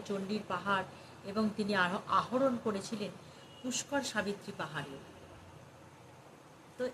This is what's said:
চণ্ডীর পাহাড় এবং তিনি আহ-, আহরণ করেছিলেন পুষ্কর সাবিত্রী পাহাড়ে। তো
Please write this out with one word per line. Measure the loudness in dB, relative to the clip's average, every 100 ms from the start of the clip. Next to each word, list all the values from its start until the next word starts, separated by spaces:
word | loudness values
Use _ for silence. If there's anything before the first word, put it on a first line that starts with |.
| 0
চণ্ডীর | -2 0 -2 -2
পাহাড় | -2 2 2 0 -8 -16 -12
এবং | -2 2 2 4
তিনি | 4
আহ-, | 6 4 2 4
আহরণ | 4 6 4 4 4
করেছিলেন | 0 -2 -2 -4 -4 -8 -16 -18 -18 -8
পুষ্কর | -4 -2 0 0
সাবিত্রী | 0 0 0 -2 -6 -6
পাহাড়ে। | -6 -4 -6 -10 -14 -18 -18 -18 -18 -18 -18 -20 -20 -20 -20 -20 -20 -20 -20 -20 -12 -4
তো | -4